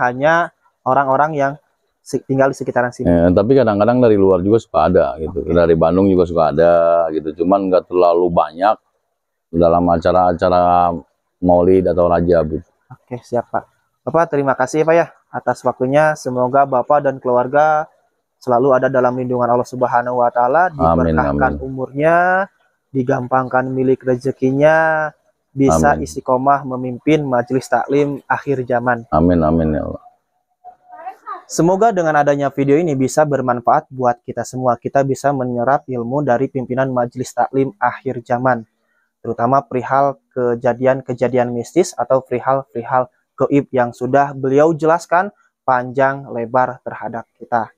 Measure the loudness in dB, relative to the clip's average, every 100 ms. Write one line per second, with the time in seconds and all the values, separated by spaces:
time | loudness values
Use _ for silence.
0 | -2 0 0 2 0 _ _ _ 0 0
1 | 2 2 0 0 -2 -4 _ _ _ _
2 | -8 -8 -2 0 0 0 -4 -2 -2 -2
3 | 0 4 4 4 4 2 2 2 2 4
4 | 4 4 4 4 2 0 0 0 2 2
5 | 2 -2 -8 -8 -2 2 4 4 2 2
6 | 4 2 2 2 0 4 4 4 4 2
7 | 0 -4 -6 -4 0 0 2 0 0 2
8 | 2 4 2 0 -2 0 0 -2 _ _
9 | _ _ _ _ _ 0 2 4 2 0
10 | 2 2 2 0 0 2 2 2 0 -2
11 | -10 _ _ -4 2 2 4 4 2 0
12 | 2 2 2 0 0 -6 -10 _ -20 -20
13 | -16 -16 -6 -6 -4 -8 -10 _ _ _
14 | -4 0 0 0 -2 0 -2 0 2 2
15 | 0 _ _ -10 -6 -4 -2 -2 0 2
16 | 2 0 -6 -2 0 2 2 0 0 0
17 | 0 -4 0 0 2 2 2 0 -4 _
18 | _ _ _ _ -2 0 2 2 2 0
19 | 0 -2 -4 -2 0 0 -2 -4 0 0
20 | -2 0 0 0 0 2 0 0 0 2
21 | 2 0 0 0 -2 -4 -10 -10 -8 -2
22 | 0 2 2 0 -4 _ _ _ _ -4
23 | -2 -2 -2 -2 -2 -2 -2 -2 0 0
24 | 0 -4 -4 -2 -2 2 4 4 2 0
25 | -4 -10 _ _ _ 0 2 4 2 0
26 | -4 -8 -2 -2 0 0 -2 -8 -8 -6
27 | 0 0 0 -2 -2 -4 -2 -4 0 0
28 | 0 -4 -6 -6 -4 -4 -2 -2 -2 -4
29 | -2 0 2 2 2 0 0 -2 -6 -12
30 | -16 _ _ _ _ _ -20 -20 _ -18
31 | -18 -18 -16 -16 -10 -2 0 2 2 0
32 | 0 2 2 0 -2 -2 0 2 2 0
33 | -2 0 0 0 -2 -2 2 0 0 -4
34 | -2 -2 -6 -10 -8 -4 -2 -2 -2 -2
35 | -2 -2 -2 -2 -4 -4 -2 -2 -2 -8
36 | -4 -4 0 0 -2 -6 -6 -4 -4 -2
37 | -4 -6 -8 -4 -2 -2 -2 -2 -4 -4
38 | -8 -8 -4 -2 0 -2 -6 _ _ _
39 | _ _ -10 -4 0 0 -2 -6 -2 0
40 | 0 -4 _ -4 -2 -2 -2 0 0 0
41 | -4 -4 -2 0 0 -4 -4 -2 -2 -2
42 | -2 -2 -2 -6 -2 -4 -4 -10 -4 -2
43 | -4 _ _ -4 0 0 0 -2 -2 -4
44 | -2 0 0 -2 0 2 2 2 0 0
45 | 0 -2 -2 -8 _ _ -2 -2 -2 0
46 | 0 -2 -8 -10 -2 0 0 -4 -12 -12
47 | -10 -12 -14 -20 -6 -4 -4